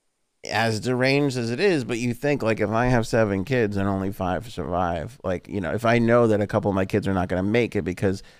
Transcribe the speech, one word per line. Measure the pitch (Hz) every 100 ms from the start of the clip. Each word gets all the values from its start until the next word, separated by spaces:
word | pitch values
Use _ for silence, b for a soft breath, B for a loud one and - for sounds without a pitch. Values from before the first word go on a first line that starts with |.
| _ _ _ _
as | 55 104 113 107
deranged | 120 123 131 143 143 127
as | 113
it | 123
is, | 202 156
but | 113 117
you | 120
think, | 117 147 139
like, | 110 110
if | 101
I | 113 123
have | 120 110
seven | 120 107 98
kids | 92 127 104 101
and | 98
only | 95 95
five | 98 92 90 117
survive, | - 76 87 87 85 113 -
like, | 92 90 -
you | 95
know, | 80
if | 104
I | 117 120
know | 113 120 117
that | 104
a | 101
couple | 107 101
of |
my | 95 95
kids | 104 95
are |
not | 95 92
gonna | 90
make | 98 120 107 101
it |
because | 85 90 98 95 b